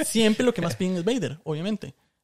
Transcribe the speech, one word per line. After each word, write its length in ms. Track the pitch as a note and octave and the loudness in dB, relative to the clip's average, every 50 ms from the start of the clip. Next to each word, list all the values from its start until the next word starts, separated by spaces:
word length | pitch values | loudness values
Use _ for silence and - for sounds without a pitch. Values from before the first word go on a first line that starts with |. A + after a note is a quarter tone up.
| D#4 | -4
siempre 420 | - - A3+ A3+ G#3+ G#3+ - B3 | 0 2 4 4 4 4 4 2
lo 80 | B3 A#3 | 2 2
que 80 | - | 0
más 140 | E3+ E3+ - | -2 -2 -2
piden 200 | - F#3+ F#3 F#3 F3 | -2 -2 -2 0 0
es 60 | E3+ | 0
Vader, 360 | G#3 B3+ B3+ E3+ B2+ C#3 D#3 | 0 0 0 -2 -4 -6 -8
obviamente. 520 | - - D3+ D3+ E3+ G3+ A3 G3 - C#3 - _ _ _ _ _ | -8 -6 -6 -4 -4 -4 -4 -6 -6 -10 -14 _ _ _ _ _